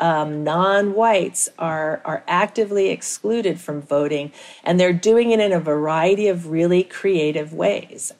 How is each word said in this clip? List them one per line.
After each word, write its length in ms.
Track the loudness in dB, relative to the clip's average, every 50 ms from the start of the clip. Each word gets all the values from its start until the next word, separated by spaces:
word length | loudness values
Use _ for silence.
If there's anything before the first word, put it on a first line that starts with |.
um, 420 | 0 0 0 0 -2 -2 -4 -4 -4
non-whites 1080 | -2 0 0 2 2 2 2 2 0 0 2 2 2 2 2 0 -2 -4 -6 -6 -6 -6 -6
are, 420 | -6 -6 -4 -4 -4 -4 -6 -6 -6
are 180 | -8 -8 -8 -6
actively 600 | -2 0 0 0 0 0 -2 -2 -2 0 0 0 0
excluded 720 | -2 -4 -8 -12 -12 -8 -4 -4 -2 -2 -2 -2 -4 -4
from 220 | -8 -10 -10 -10 -6
voting, 500 | -2 -2 0 0 0 -2 -4 -6 -8 -12 -18 -20 -20 -20 -10 -4
and 160 | 0 2 4
they're 140 | 4 4 2
doing 360 | 2 2 4 4 4 4 4
it 100 | 2 2
in 120 | 2 2 2
a 80 | 0
variety 640 | 0 0 0 0 0 0 0 2 2 2 2 2 2
of 220 | 0 0 0 -4 -4
really 340 | -2 0 2 4 4 2 2
creative 680 | 0 -6 -4 -2 0 0 2 0 0 -2 -2 -6 -8 -6
ways. 640 | -2 0 0 0 -2 -6 -10 -14 -14 -12 -12 -14 _